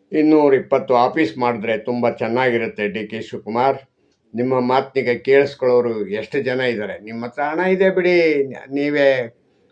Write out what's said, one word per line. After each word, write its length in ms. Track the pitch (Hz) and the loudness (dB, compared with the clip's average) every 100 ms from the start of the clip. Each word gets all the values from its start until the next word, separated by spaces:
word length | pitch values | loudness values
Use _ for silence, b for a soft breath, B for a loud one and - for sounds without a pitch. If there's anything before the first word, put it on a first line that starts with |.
| - | -6
ಇನ್ನೂರ 420 | 156 156 156 147 | 0 4 6 6
ಇಪ್ಪತ್ತು 420 | 131 - - - 123 | 4 2 -2 2 2
ಆಫೀಸ್ 420 | 123 143 151 - | 2 2 -2 -2
ಮಾಡಿದ್ರೆ 400 | 123 117 113 110 | -2 -2 -2 -4
ತುಂಬ 320 | 117 123 120 | -4 -2 -2
ಚೆನ್ನಾಗಿರುತ್ತೆ. 800 | 117 117 117 131 117 113 95 104 | -2 -2 0 0 0 -2 -4 -4
ಡಿ 200 | 101 107 | -4 -8
ಕೆ 140 | 110 | -10
ಶಿವಕುಮಾರ್, 560 | 107 113 101 113 131 139 - _ _ _ _ 113 | -12 -12 -6 0 0 0 -6 _ _ _ _ -6
ನಿಮ್ಮ 240 | 127 131 | -2 0
ಮಾತಿಗೆ 600 | 123 131 139 135 120 120 | 0 0 0 -4 -2 -2
ಕೇಳಿಸ್ಕೊಳ್ಳೋರು 880 | - 139 139 - 127 123 120 110 98 | 2 4 4 0 0 2 2 -2 -6
ಎಷ್ಟು 340 | 104 107 143 | -6 -6 -6
ಜನ 160 | 123 127 | -4 -2
ಇದ್ದಾರೆ? 400 | 127 110 104 87 | -2 -4 -6 -10
ನಿಮ್ಮ 260 | 104 113 120 | -14 -12 -10
ಹತ್ರ 160 | 120 | -6
ಹಣ 180 | 147 160 | -6 -2
ಇದೆ 300 | 185 185 190 | -2 2 2
ಬಿಡಿ, 580 | 185 180 175 165 147 135 | 2 2 4 4 2 -2
ನೀವೇ 920 | 127 127 139 147 147 139 131 117 _ _ _ _ | -6 -8 -4 -2 2 2 2 -2 _ _ _ _